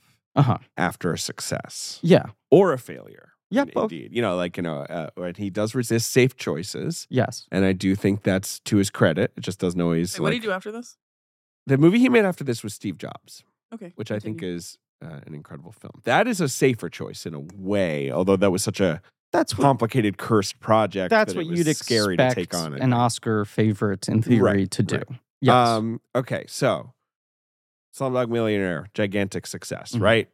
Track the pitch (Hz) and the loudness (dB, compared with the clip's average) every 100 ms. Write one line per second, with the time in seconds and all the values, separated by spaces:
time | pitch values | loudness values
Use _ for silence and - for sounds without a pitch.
0 | _ _ _ 139 135 - _ - 90 - | _ _ _ 2 2 0 _ -4 -4 -2
1 | 87 85 - - - - - - - - | -4 -4 -6 -8 -8 -8 -10 -14 -14 -6
2 | 170 175 113 - - 165 190 127 - 65 | 4 4 4 -16 6 6 6 2 -6 -18
3 | 52 - _ _ _ 226 285 - 220 73 | -18 -20 _ _ _ -2 -2 -2 -4 -6
4 | 53 113 107 90 87 98 85 73 - 82 | -6 -2 0 0 -2 -4 -6 -6 -6 -8
5 | 80 - 90 87 101 104 110 131 117 113 | -8 -8 -10 -6 -6 -2 -2 -2 0 -2
6 | - 127 127 - - 76 - - - 170 | 2 4 2 2 -6 -6 -6 -6 -6 -8
7 | - 127 - - - 95 95 92 95 98 | -4 -2 -2 -6 -4 2 2 2 0 0
8 | 98 101 101 95 - - - 104 95 - | 0 0 0 -2 -4 -10 0 2 2 2
9 | 98 80 123 - - 92 92 90 85 82 | 2 2 -2 -4 -10 -4 -2 0 0 0
10 | 90 - 78 240 214 190 208 233 247 _ | -2 -2 -2 -2 -4 -8 -8 -14 -16 _
11 | _ _ _ _ _ _ 131 135 165 233 | _ _ _ _ _ _ 0 6 6 6
12 | 254 233 196 175 135 113 104 - 104 82 | 6 6 4 -2 -6 -6 -8 -8 -10 -8
13 | - - _ - _ _ _ 233 175 - | -12 -16 _ -20 _ _ _ -18 -18 -14
14 | 107 107 107 82 90 87 - - _ _ | -8 -6 -6 -8 -8 -8 -12 -20 _ _
15 | 82 73 - 76 - 76 82 - - - | -18 -16 -16 -18 -16 -20 -20 -20 -20 -10
16 | - 151 233 185 143 - 131 117 82 - | 0 2 2 0 -2 2 2 2 -8 -10
17 | - - 90 76 78 98 92 101 90 73 | -12 -10 -10 -10 -12 -10 -2 0 0 0
18 | 67 71 95 95 101 87 - - 92 82 | -2 0 2 4 4 2 -2 0 0 0
19 | _ _ _ - 302 - 139 123 113 131 | _ _ _ -2 -2 2 2 4 0 0
20 | 104 - - 110 95 - - 110 101 98 | 0 -2 0 0 0 -8 0 2 2 -2
21 | 92 220 208 90 165 170 160 147 - 113 | 2 2 2 -2 -4 0 0 0 0 0
22 | 104 90 127 110 87 87 80 69 131 120 | 2 2 2 2 -4 -4 -4 -2 0 2
23 | 120 - 113 107 101 - 107 98 107 95 | 2 0 -2 -2 -2 0 0 2 -2 -2
24 | - 110 117 120 120 101 95 - 92 - | -2 0 4 4 4 4 0 -2 -2 -2
25 | - 123 _ _ 127 127 120 110 113 113 | -6 -14 _ _ 4 4 4 0 -2 -6
26 | _ 123 117 123 - - 127 78 64 _ | _ -4 -4 -8 -8 -2 0 0 -6 _
27 | _ _ _ _ _ _ _ _ _ - | _ _ _ _ _ _ _ _ _ -6
28 | 131 123 117 117 110 101 95 78 95 - | -2 0 0 0 2 2 0 -2 -6 -2
29 | 101 101 98 87 - 92 - - - 117 | -2 0 -2 -4 -10 -14 -10 -12 -6 2
30 | 101 113 - | 4 4 0